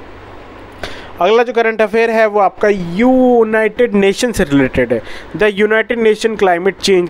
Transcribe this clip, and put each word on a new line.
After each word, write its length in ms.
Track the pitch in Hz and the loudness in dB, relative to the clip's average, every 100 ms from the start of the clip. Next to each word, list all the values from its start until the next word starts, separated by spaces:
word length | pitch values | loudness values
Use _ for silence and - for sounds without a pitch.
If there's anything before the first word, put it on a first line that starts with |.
| - - - - - - - - - - - - | -20 -20 -20 -20 -20 -20 -20 -16 -14 -14 -14 -4
अगला 220 | 180 226 | 0 2
जो 100 | 240 | 0
करंट 300 | 233 226 220 | 0 -2 0
अफेयर 280 | 208 226 226 | 0 0 0
है, 160 | 220 214 | 2 2
वो 140 | 208 | 2
आपका 280 | 190 - 214 | 0 0 0
यूनाइटेड 1200 | 202 170 180 247 254 254 240 220 220 220 214 240 | 0 -2 0 2 4 4 4 2 2 0 0 0
नेशन 380 | 202 196 196 247 | 2 2 0 -2
से 120 | 202 | -2
रिलेटेड 480 | 151 139 131 - 120 | 0 2 2 0 -2
है। 100 | 113 - - - 160 | -2 -6 -14 -10 -2
The 300 | 214 196 214 | -2 0 0
United 300 | 220 214 233 220 | 0 -2 0 0
Nation 360 | 214 226 208 | 0 -2 0
Climate 380 | 190 170 190 185 | 0 0 -2 -4
Change 240 | - 185 | 0 0